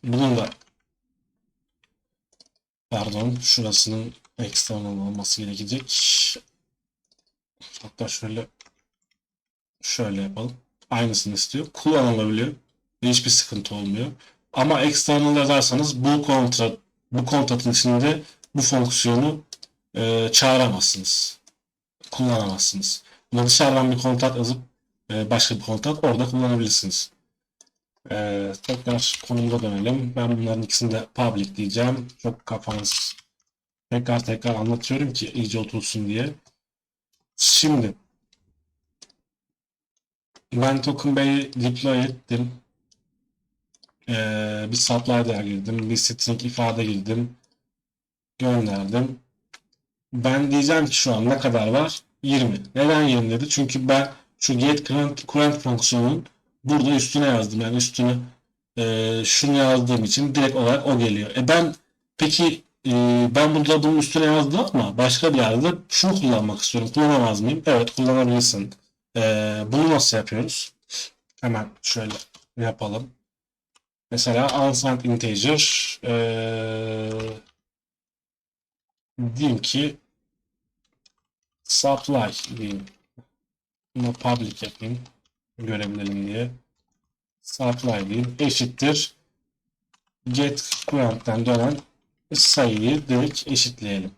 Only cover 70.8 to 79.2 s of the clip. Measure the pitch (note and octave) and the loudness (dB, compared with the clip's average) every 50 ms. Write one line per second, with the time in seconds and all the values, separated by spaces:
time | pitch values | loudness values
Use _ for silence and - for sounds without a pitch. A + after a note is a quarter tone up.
70.8 | _ _ - - - - _ _ _ _ _ _ - B2 A#2 A2+ A2 G#2+ - _ | _ _ -12 -12 -12 -12 _ _ _ _ _ _ -4 -2 -2 -2 -4 -8 -12 _
71.8 | - - - A#2+ A2 G#2+ G#2 - - _ _ - _ _ _ - A#2 A2+ A2 - | -6 -4 -4 -4 -4 -8 -8 -12 -14 _ _ -20 _ _ _ -4 -4 -4 -4 -4
72.8 | G#2+ G#2 G2+ A2+ C3 B2+ _ _ _ _ _ _ _ _ _ _ _ _ _ _ | -6 -6 -6 -8 -10 -12 _ _ _ _ _ _ _ _ _ _ _ _ _ _
73.8 | _ _ _ _ _ _ - A#2+ - B2+ A#2 A#2+ C3 C#3 B2+ - C#3 C#3 C3 - | _ _ _ _ _ _ -4 -2 0 0 2 2 2 0 2 2 2 2 2 0
74.8 | - C3+ B2+ B2 A#2+ B2 A#2 A2+ - - G#2+ G2 G#2 C3+ D#3 D3 - - - - | 0 0 -2 0 0 0 0 0 0 -2 -2 0 0 2 2 2 2 2 0 -2
75.8 | - - - - - B2 A#2+ A#2 A#2 A2+ A2+ A2+ A2+ A2+ A2+ A2+ A2 A2 A2 A2 | -4 -4 -8 -8 -4 -2 0 0 0 0 -2 -2 -4 -4 -4 -4 -6 -6 -6 -6
76.8 | A2 A2 A2 A2 A2 A2 A2 A2 A2 A2 A2 A2+ _ _ _ _ _ _ _ _ | -6 -6 -6 -6 -6 -6 -6 -6 -8 -8 -10 -14 _ _ _ _ _ _ _ _
77.8 | _ _ _ _ _ _ _ _ _ _ _ _ _ _ _ _ _ _ _ _ | _ _ _ _ _ _ _ _ _ _ _ _ _ _ _ _ _ _ _ _
78.8 | _ _ _ _ _ _ _ - | _ _ _ _ _ _ _ -6